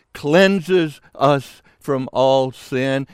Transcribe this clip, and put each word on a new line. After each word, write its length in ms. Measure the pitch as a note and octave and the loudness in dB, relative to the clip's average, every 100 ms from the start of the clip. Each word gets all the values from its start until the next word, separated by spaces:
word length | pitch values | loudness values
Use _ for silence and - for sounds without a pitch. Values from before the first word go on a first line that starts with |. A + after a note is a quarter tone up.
| _ | _
cleanses 840 | - D3 D#3+ G3 G3 D3+ F#3 D#3+ C#3+ _ - | -10 0 4 4 2 0 0 0 -6 _ -2
us 460 | C#3 C#3 - - _ _ | 2 2 -2 -18 _ _
from 300 | - C3+ C3 | -6 -6 -4
all 400 | - C3 C3+ C3 | 0 2 2 0
sin. 560 | B2+ - C3 C3+ C3+ C#3 | -6 -8 -6 -2 -4 -6